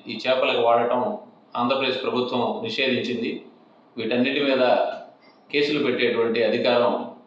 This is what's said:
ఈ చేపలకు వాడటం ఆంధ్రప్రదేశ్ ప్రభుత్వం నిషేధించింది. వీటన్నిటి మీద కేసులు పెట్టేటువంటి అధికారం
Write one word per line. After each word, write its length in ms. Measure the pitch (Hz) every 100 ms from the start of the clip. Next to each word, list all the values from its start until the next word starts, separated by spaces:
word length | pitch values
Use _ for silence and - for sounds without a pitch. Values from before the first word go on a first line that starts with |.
| -
ఈ 120 | - 127
చేపలకు 340 | - 131 123
వాడటం 560 | 117 117 120 120 107 104 - - _ 120
ఆంధ్రప్రదేశ్ 460 | 123 - - -
ప్రభుత్వం 600 | - 127 123 123 107 107
నిషేధించింది. 840 | 113 - 131 117 110 107 156 - - - - - _ 120
వీటన్నిటి 420 | 113 123 135 143
మీద 240 | 139 123 123 - - - - - - _ _
కేసులు 320 | 143 147 147
పెట్టేటువంటి 600 | 123 120 120 110 113 117
అధికారం 680 | 107 120 123 120 101 - - -